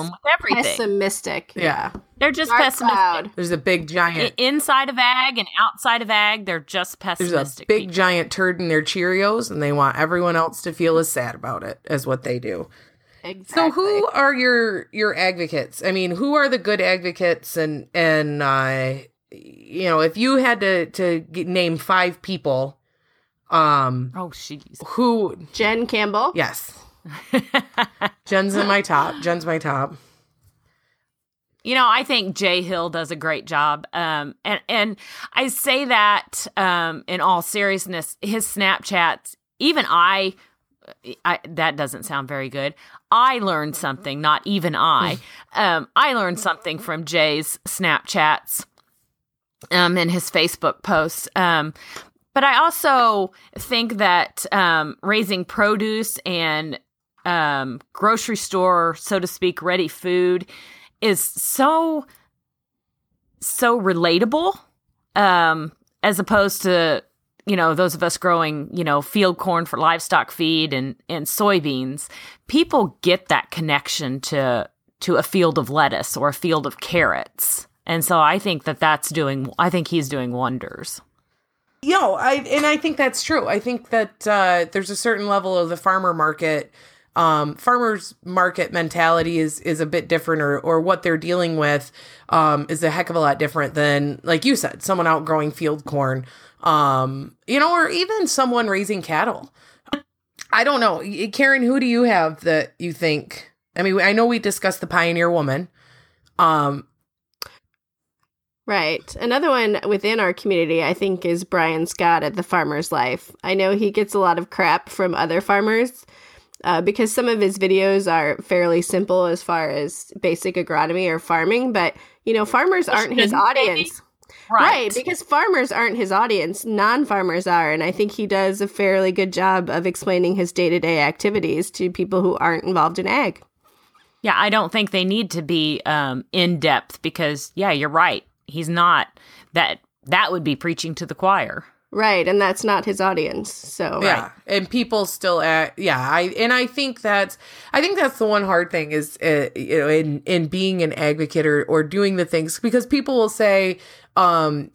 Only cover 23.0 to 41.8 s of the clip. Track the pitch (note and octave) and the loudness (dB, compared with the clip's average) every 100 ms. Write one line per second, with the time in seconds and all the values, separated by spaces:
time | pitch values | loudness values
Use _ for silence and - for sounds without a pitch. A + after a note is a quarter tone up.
23 | _ _ _ _ - E3 D3+ D3 C3 B2+ | _ _ _ _ 0 4 4 4 2 -2
24 | B2+ D3+ F3+ - - D3 - - - - | -6 -8 -12 -12 -16 -16 -18 -18 -6 0
25 | B3 A3+ F#3+ - D#3 - G#3+ A3+ A#3 A3 | 2 2 -2 -6 -8 -2 0 0 -2 -2
26 | G#3 G#3 B3 E3+ A#2+ - - - - _ | 0 0 0 -2 -4 -6 -14 -18 -20 _
27 | E3 D3+ - - - C4+ - - B3 - | -20 -18 -4 -2 0 -4 -2 -4 -4 -4
28 | G3+ - - F#3+ G3 G3+ G3+ G3+ G3+ D3 | -6 -6 -2 0 0 0 2 0 2 0
29 | D#3+ - E3 E3+ D#3+ D#3+ D3+ C#3 C3+ D3+ | 0 -2 -2 -2 -2 -4 -2 -4 -4 -8
30 | _ _ _ _ _ _ _ _ _ _ | _ _ _ _ _ _ _ _ _ _
31 | _ _ _ _ _ _ - C4 A#3+ A#3+ | _ _ _ _ _ _ -2 2 4 2
32 | - B3 F#3+ E3 F#3+ F3+ F3+ F3+ E3+ E3 | 2 -2 -2 -2 0 0 0 -4 -4 -4
33 | D#3 D#3+ D#3+ D3+ - D3+ D3 D3+ - E3+ | -6 -6 -4 -4 -4 0 0 -2 -6 -6
34 | E3 D3+ D3 - F#3+ G#3 - A3+ G#3+ G3 | -4 -4 -6 -8 -6 -6 -2 -2 -2 -6
35 | - - - - C4 - C#4 C4 C4+ A#3 | -14 -18 -6 -2 -2 -2 0 0 2 4
36 | G#3 G#3 - - - - F#3 F3 E3 D#3+ | 4 2 -2 -10 -6 -2 0 0 -2 -6
37 | - F3+ E3 F3 - G#3+ G3 F#3+ F#3 E3+ | -6 0 2 2 0 -2 -2 -2 -6 -8
38 | - - G3+ A3+ - G#3 F#3+ - - F#3+ | -10 -10 -6 -4 -4 0 0 0 -2 0
39 | E3 - - - _ - C#4+ D#4 - E3+ | 0 -2 -10 -20 _ -2 0 2 2 4
40 | F3+ G3 F#3+ F#3+ _ _ _ _ - - | 4 2 -2 -6 _ _ _ _ -20 -20
41 | - - E3+ E3+ - E3 D#3+ D3 | -18 -6 -4 -4 -6 -4 -2 -2